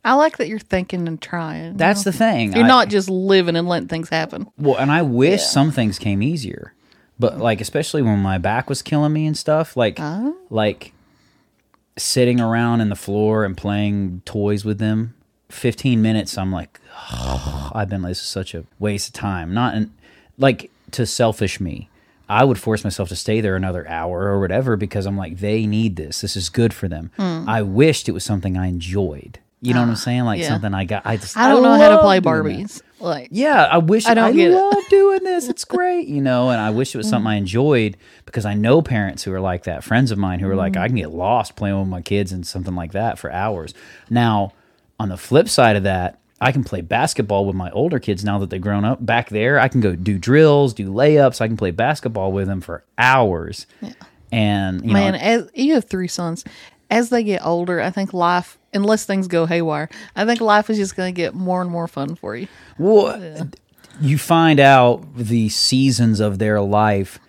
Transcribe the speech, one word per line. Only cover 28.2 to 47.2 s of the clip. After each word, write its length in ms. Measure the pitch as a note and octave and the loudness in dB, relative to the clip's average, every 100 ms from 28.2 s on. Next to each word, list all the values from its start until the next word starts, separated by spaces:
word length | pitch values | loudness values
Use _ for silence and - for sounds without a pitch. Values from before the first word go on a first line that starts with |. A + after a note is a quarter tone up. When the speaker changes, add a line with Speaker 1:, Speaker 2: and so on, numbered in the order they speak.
Speaker 2:
something 340 | - G2+ F#2+ F2+ | -4 -4 -2 -2
I 100 | F#2 | -4
enjoyed. 720 | F2+ F2 G2 F#2 C#2+ - - _ _ | -4 -4 -4 -4 -8 -16 -20 _ _
You 120 | B2 B2 | -2 0
know 60 | |
what 60 | A#2+ | 0
I'm 20 | |
Speaker 1:
Ah, 40 | A2+ | -2
Speaker 2:
saying? 280 | - B2 | -2 -2
Like, 180 | A#2+ G2 | 0 -2
Speaker 1:
yeah. 60 | D#3 | -2
Speaker 2:
something 260 | G#2+ G#2 | -2 -2
I 120 | F#2+ F#2+ | -4 -4
got, 180 | G2+ G#2+ | -4 -4
I 120 | A2 | -6
just, 200 | - A3 | -6 0
Speaker 1:
I 100 | B3+ | 4
don't 160 | C#4 | 6
Speaker 2:
I 140 | C4 C#4+ | 6 8
Speaker 1:
know 60 | |
how 60 | D4+ | 10
to 60 | D#4+ | 8
Speaker 2:
love 60 | |
Speaker 1:
play 160 | G3+ F#3+ | 6 6
Speaker 2:
doing 240 | E3 D#3+ | 4 0
that. 220 | D#3 - G#3 | -2 -4 -8
Speaker 1:
Barbies. 160 | - _ _ | -14 _ _
Like, 280 | F3 D3 B2+ | -6 -6 -6
Speaker 2:
Yeah, 340 | F3+ D4 B3+ D3+ | -2 2 4 4
I 120 | E3+ | 4
wish, 300 | E3 A3 A#3 | 4 2 4
Speaker 1:
I 80 | A3+ | 4
don't 140 | A3+ | 4
Speaker 2:
I 20 | |
Speaker 1:
get 180 | D4 E4+ | 4 6
it. 40 | F#4 | 4
Speaker 2:
love 280 | G4 G4+ F#4 | 4 0 4
doing 340 | G4 G4 F#4+ | 6 6 2
this. 260 | F#4+ F4 B3 | -2 -4 -4
It's 160 | - - | -10 -6
great, 420 | F4+ F4+ F4 - | -2 0 -2 -4
you 120 | C#3+ | -2
know, 300 | C3+ B2 B2+ | 0 2 2
and 100 | A#2 | 0
I 120 | G#2+ | 0
wish 240 | G#2+ C3+ A#2 | -2 -2 -4
it 20 | |
was 100 | G#2+ | -2
something 200 | A#2 A2 | -2 0
Speaker 1:
Mm. 40 | |
Speaker 2:
I 20 | G#2 | -2
enjoyed 600 | F#2+ A2 C#3+ C3 G#2+ G2+ _ _ - | 0 0 2 2 0 -4 _ _ -10
because 180 | - | -6
I 120 | G#2 G#2 | -2 0
know 260 | A2+ C#3+ | 4 4
parents 400 | - A#2 G2 - | 4 -2 -2 -6
who 80 | - | -8
are 60 | F#2 | -4
like 260 | F#2+ F2+ - | -2 -4 -6
that, 180 | D2+ | -10
friends 260 | - A2+ B2+ | 0 0 2
of 80 | G2+ | 0
mine 220 | F#2+ F2+ | -2 -2
who 100 | F#2+ | -2
are 60 | F#2+ | -2
like, 180 | F#2 | -2
Speaker 1:
Mm. 80 | F#2+ | -2
Speaker 2:
"I 60 | G#2 | -2
can 80 | B2 | -2
get 160 | D#2 | -4
lost 440 | E2 F#2+ A#2+ G#2+ - | -4 0 0 -2 -6
playing 220 | G2+ G2 | -4 -2
with 100 | F#2+ | -4
my 120 | F2+ | -6
kids 300 | - G2+ G2 | -4 -2 -2
and 140 | F#2 F2 | -6 -8
something 280 | G2 F2+ | -8 -6
like 180 | F2+ E2 | -8 -6
that 260 | G2 A2+ - | -4 -4 -6
for 120 | - | -8
hours." 440 | F2 G#2+ F#2+ D#2 - - - _ | -6 -4 -6 -10 -18 -20 -20 _
Now, 440 | A#2+ A#2 G#2 G2 _ _ _ _ - | 2 2 2 -2 _ _ _ _ -8
on 100 | G#2+ | -8
the 80 | F2+ | -8
flip 300 | - C3+ A3 | 0 2 2
side 280 | - A#2+ G#2 | 4 4 4
of 80 | |
that, 340 | F#2+ F#2 F2+ - _ _ | 0 -2 -4 -8 _ _
I 120 | A#2+ | 0
can 120 | C#3 | 0
play 180 | A2+ F#2+ | -4 -8
basketball 640 | E2 A2+ D3+ - | -4 -2 0 -2